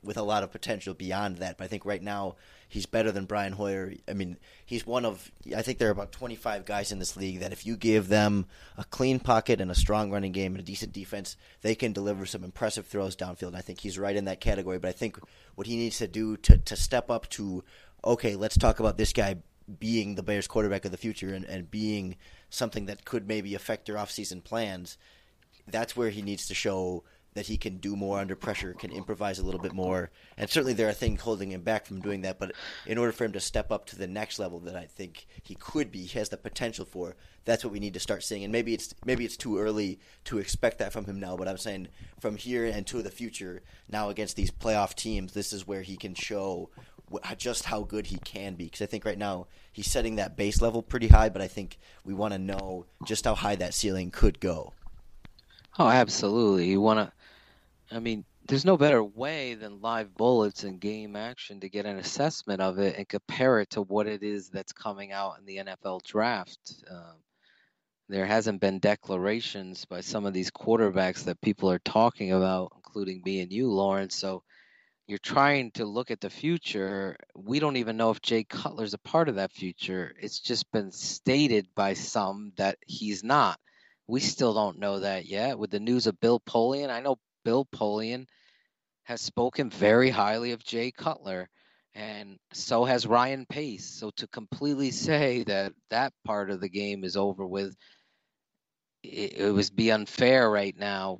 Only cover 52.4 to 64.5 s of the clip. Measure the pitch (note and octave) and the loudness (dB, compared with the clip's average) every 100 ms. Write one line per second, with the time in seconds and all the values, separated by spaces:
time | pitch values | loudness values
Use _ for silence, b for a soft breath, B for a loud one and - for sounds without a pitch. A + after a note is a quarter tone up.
52.4 | F#2+ G2 F#2+ F#2 F2 - - A2 A#2+ G#2 | -4 -6 -6 -8 -12 -12 -6 -2 0 2
53.4 | G#2 G2+ F2+ - G#2 F#2+ F2+ - A2 - | 2 0 0 0 0 0 -2 4 4 6
54.4 | - E2 - - - - - - - - | -2 -4 -6 -14 -16 -16 -18 -20 -20 -20
55.4 | _ b b - C3+ B2 G#2+ - G2+ A2+ | _ b b 4 8 8 6 4 2 4
56.4 | A2 F#2+ F2 G2 A2 A2 G2+ - b b | 6 6 6 6 6 6 2 -4 b b
57.4 | b b b _ - A#2 A#2 A2 - _ | b b b _ -12 -6 -4 -4 -6 _
58.4 | - C3+ E3+ F3 D3 B2 G#2 G#2+ C3+ D#3 | -2 2 6 6 8 6 4 -4 -6 -4
59.4 | C3 A2+ G#2+ G2+ A2+ A2+ G#2 F#2 A#2+ B2 | -6 -8 -12 -6 -2 -2 -2 2 4 6
60.4 | G#2 - G2+ F#2 G#2 G#2+ G#2+ G#2 A2+ B2+ | 4 0 -10 -6 -6 -6 -8 -10 -10 -10
61.4 | - G2+ F#2+ G#2 G#2 G2 - - D3+ - | -16 -12 -8 -6 -6 -6 -6 -2 -2 -2
62.4 | - F#2+ F#2+ F#2 G2 G2+ G2 G2+ - - | -4 0 0 2 0 0 -4 -6 -4 2
63.4 | C3 A#2 G2 - F#2+ G#2 G#2+ G#2 G#2 G2+ | 4 4 2 -4 -2 0 0 -2 -4 -6
64.4 | F2+ | -8